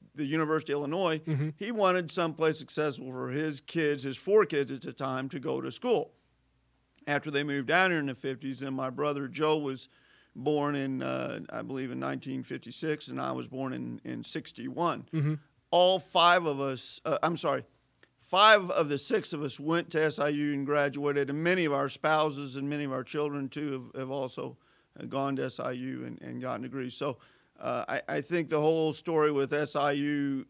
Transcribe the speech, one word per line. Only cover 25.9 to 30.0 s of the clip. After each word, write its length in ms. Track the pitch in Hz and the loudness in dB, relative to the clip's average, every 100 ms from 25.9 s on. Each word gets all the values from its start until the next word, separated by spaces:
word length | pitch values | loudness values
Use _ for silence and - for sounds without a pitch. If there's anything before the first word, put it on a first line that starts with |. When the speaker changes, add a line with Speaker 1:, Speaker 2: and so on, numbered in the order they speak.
| 127 | -8
Speaker 1:
and, 180 | 123 120 | -8 -10
and 180 | - 123 | -12 -8
gotten 220 | 127 117 | -6 -6
degrees. 320 | 127 135 127 | -8 -8 -8
So, 240 | - 139 131 - _ _ - | -6 -6 -6 -12 _ _ -10
uh, 240 | 123 120 - | -4 -4 -2
I, 140 | 135 - | -6 -4
I 120 | 151 | -6
think 280 | 143 170 160 | -2 -2 0
the 120 | 156 | 2
whole 320 | 151 160 160 | 4 4 2
story 400 | 151 - 160 151 | -2 0 4 4
with 200 | 143 139 | 4 2
S 220 | 147 147 | 0 0
I 180 | 147 143 | 0 2
U, 540 | 143 | 2